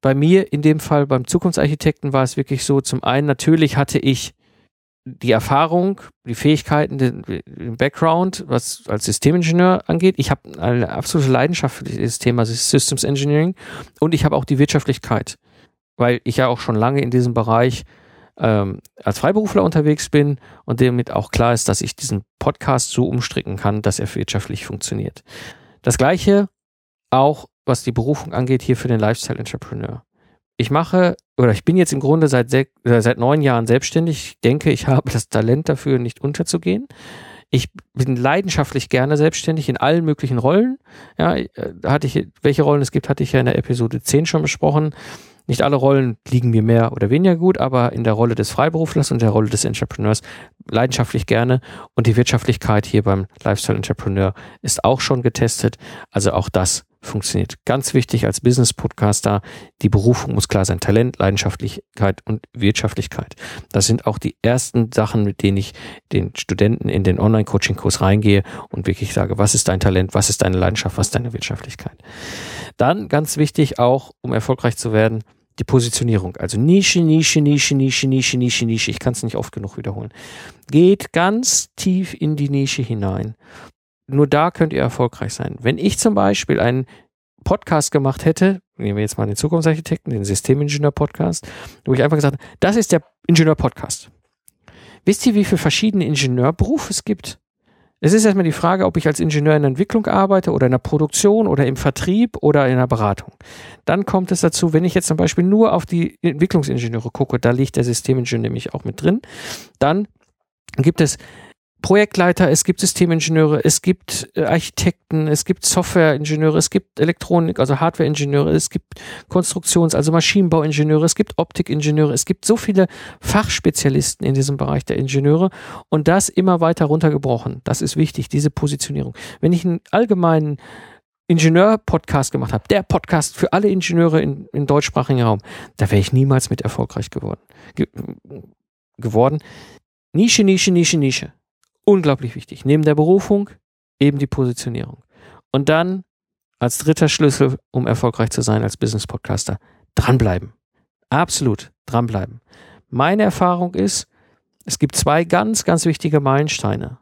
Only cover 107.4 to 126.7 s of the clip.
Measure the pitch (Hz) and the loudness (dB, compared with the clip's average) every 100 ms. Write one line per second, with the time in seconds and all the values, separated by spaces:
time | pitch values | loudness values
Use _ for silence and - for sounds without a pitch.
107.4 | 120 123 135 - 120 117 - 131 120 117 | 0 2 0 0 0 -2 0 -2 0 -4
108.4 | 113 117 - - - 107 156 220 - - | -4 -6 -8 -8 -10 -2 -2 -2 -4 -18
109.4 | - - - _ 139 180 208 _ _ _ | -14 -16 -18 _ 0 0 -4 _ _ _
110.4 | _ _ - - 135 - 151 - - - | _ _ -10 0 0 2 0 -2 -14 -20
111.4 | - _ _ _ - 196 208 - 175 170 | -20 _ _ _ 2 4 4 2 2 4
112.4 | 175 156 - 175 190 - 175 165 156 160 | 2 2 0 -2 -2 0 0 2 0 2
113.4 | 156 147 160 - - 190 - - - - | 2 2 0 0 0 -2 -4 -10 -8 -4
114.4 | 156 170 - - 185 - _ 160 156 151 | 0 0 -2 -2 -2 -2 _ -2 0 -2
115.4 | - 185 - - 175 185 160 147 151 151 | -2 -2 0 0 0 4 4 2 -2 0
116.4 | 156 156 165 196 _ - 156 170 - 175 | 2 2 0 -2 _ -2 -2 -2 0 0
117.4 | 165 - 131 135 165 - 156 147 143 143 | 2 0 0 2 0 0 -2 0 0 0
118.4 | 156 156 - - _ - - - - 180 | 2 0 0 -8 _ -20 -18 -18 -2 -2
119.4 | 180 185 - 175 165 - 147 165 160 202 | -2 -6 0 2 2 2 2 2 2 2
120.4 | 180 160 156 147 151 156 165 - 214 - | 2 2 0 0 2 4 2 0 -2 -2
121.4 | 170 - 180 151 147 151 151 226 - 185 | -4 -4 -4 -2 0 2 2 0 -4 -4
122.4 | - 220 - 190 185 - - - - 208 | 0 0 2 2 2 -2 -20 -12 -2 -2
123.4 | 220 - 175 - 143 135 139 - - 135 | 0 0 -2 0 0 0 -2 -4 -2 0
124.4 | 135 139 139 143 - - 135 135 143 156 | -2 -2 -2 -2 -2 -4 -2 0 2 2
125.4 | 185 - - - - 156 151 185 - - | 2 -2 -18 -18 -4 0 4 2 2 0
126.4 | 185 175 165 | 2 2 2